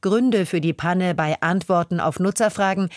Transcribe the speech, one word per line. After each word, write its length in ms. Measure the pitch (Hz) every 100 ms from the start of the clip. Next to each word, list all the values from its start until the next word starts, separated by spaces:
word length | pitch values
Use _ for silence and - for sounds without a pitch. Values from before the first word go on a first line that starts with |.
Gründe 440 | 190 214 254 226 180
für 140 | 175
die 140 | 160
Panne 420 | 156 165 180 180 170
bei 240 | 156 156
Antworten 600 | 160 185 - 180 170 175
auf 180 | 151 143
Nutzerfragen 680 | 185 196 220 - 196 190 190